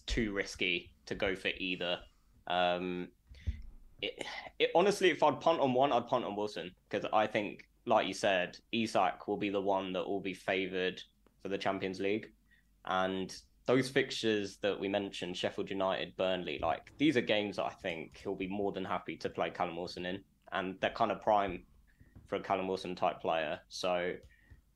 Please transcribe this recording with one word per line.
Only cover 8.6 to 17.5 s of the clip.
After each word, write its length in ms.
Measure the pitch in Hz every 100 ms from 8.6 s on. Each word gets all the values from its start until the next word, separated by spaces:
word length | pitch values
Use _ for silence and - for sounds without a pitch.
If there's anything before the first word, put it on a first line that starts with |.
| _
Isak 560 | 120 110 110 92 - -
will 100 | 101
be 120 | 104
the 120 | 101
one 300 | 95 95 95
that 140 | 92 -
will 140 | 98
be 140 | 92 90
favoured 640 | - 95 95 92 92 90 - _ _ _
for 80 | 95
the 80 | 98
Champions 400 | 101 98 95 95
League. 320 | 98 110 - - _ _ _ _ -
And 500 | 92 95 95 92 - - _ -
those 200 | 131 131
fixtures 720 | 143 131 - 113 107 98 -
that 160 | 101 90
we 80 | 98
mentioned, 500 | 101 98 - 90 90
Sheffield 320 | 104 - 95
United, 460 | 98 95 80 87 -
Burnley, 400 | 92 92 85 69
like, 320 | 82 - - -
these 200 | 151 123
are 40 |
games 360 | - 107 104